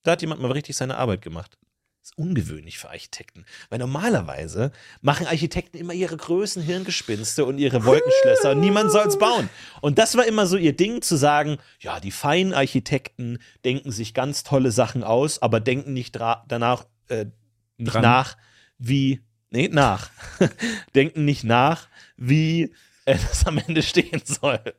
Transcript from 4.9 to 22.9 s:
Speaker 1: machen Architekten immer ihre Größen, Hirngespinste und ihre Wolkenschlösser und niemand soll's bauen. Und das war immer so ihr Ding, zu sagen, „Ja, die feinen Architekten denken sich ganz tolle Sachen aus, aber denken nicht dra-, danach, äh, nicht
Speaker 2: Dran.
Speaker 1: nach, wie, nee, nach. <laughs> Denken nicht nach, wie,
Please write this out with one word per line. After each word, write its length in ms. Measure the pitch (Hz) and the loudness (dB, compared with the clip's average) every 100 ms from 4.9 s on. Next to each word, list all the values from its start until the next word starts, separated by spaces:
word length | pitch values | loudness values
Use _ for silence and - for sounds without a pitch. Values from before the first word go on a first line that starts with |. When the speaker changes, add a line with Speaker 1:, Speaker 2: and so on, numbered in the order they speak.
| - | -4
Speaker 1:
machen 260 | - 143 160 | -2 0 -2
Architekten 520 | 160 160 180 - 156 | -2 -2 -4 -8 -12
immer 160 | 175 | -10
ihre 240 | 175 180 165 | -4 -4 -6
Größen, 440 | - 170 202 185 | -4 -2 -2 -4
Hirngespinste 840 | 160 180 180 170 - 107 110 - 131 | -4 -4 -4 -8 -6 -6 -4 -2 -2
und 100 | 139 | 0
ihre 280 | 139 123 110 | 0 2 4
Wolkenschlösser 640 | 147 160 523 539 - - | 4 6 4 6 4 4
und 80 | 143 | 4
niemand 300 | 190 202 214 | 4 4 4
soll's 260 | 208 208 202 | 4 4 2
bauen. 300 | 214 233 175 - - - | 2 2 -2 -10 -20 -4
Und 180 | 147 143 | 0 4
das 160 | 220 | 4
war 120 | 226 233 | 4 2
immer 200 | 214 190 | 2 2
so 120 | 190 | 4
ihr 160 | 165 139 | 2 2
Ding, 240 | 196 240 | 0 0
zu 160 | - 160 | -2 2
sagen, 400 | 147 147 151 147 _ _ | 4 2 0 -6 _ _
„Ja, 200 | - - | -12 -10
die 100 | 98 | -10
feinen 420 | - 147 165 190 | -6 0 2 2
Architekten 880 | 139 135 131 - 147 - - 120 120 - _ | 0 0 0 -2 -6 -6 -12 -10 -10 -14 _
denken 260 | 127 135 139 | -4 -4 -6
sich 220 | 107 113 | -8 -6
ganz 300 | 131 131 143 | -4 -4 -6
tolle 280 | - 139 131 | -2 2 2
Sachen 320 | 110 117 123 | 2 0 -2
aus, 380 | 104 117 151 - | 0 0 0 0
aber 200 | 120 113 | 0 0
denken 340 | 110 127 139 | 0 -4 -4
nicht 180 | 131 120 | -8 -8
dra-, 320 | 123 117 117 - | -6 -4 -4 -4
danach, 360 | 117 117 123 - _ _ | -2 -2 -2 -6 _ _
äh, 180 | 113 107 _ _ _ _ _ | -6 -6 _ _ _ _ _
nicht 160 | 117 | -4
Speaker 2:
Dran. 80 | 113 | 2
Speaker 1:
nach, 340 | 120 123 131 - _ _ _ _ | 4 4 2 -10 _ _ _ _
wie, 440 | 120 139 135 131 _ _ _ | -2 0 0 -2 _ _ _
nee, 180 | 117 139 | -2 0
nach. 380 | 156 131 95 - - - - | 4 4 2 -4 -18 -20 0
<laughs> 120 | 175 - 233 220 - | 0 0 -6 -6 0
Denken 300 | 135 147 160 | 2 2 0
nicht 200 | 147 139 | -2 0
nach, 440 | 113 117 135 165 - _ - _ | 2 4 4 0 -8 _ -20 _
wie, 560 | 123 151 160 165 160 _ _ | 0 2 2 0 -2 _ _